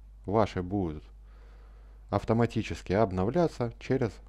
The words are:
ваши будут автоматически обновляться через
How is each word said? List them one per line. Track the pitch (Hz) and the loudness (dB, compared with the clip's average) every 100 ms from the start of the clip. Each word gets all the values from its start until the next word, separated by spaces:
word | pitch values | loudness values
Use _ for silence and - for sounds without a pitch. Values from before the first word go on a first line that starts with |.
| - - - | -20 -14 0
ваши | 107 101 95 | 2 2 0
будут | 90 101 87 76 - - - - - - - - - - - | -2 -2 -2 -4 -12 -20 -20 -20 -20 -20 -20 -20 -20 -18 -4
автоматически | 101 - 113 117 113 - 82 - | -2 2 2 2 0 -4 -6 0
обновляться | 95 110 92 95 180 160 - 120 - | 2 2 2 0 2 2 0 -6 -6
через | - 131 117 - | -2 0 0 -4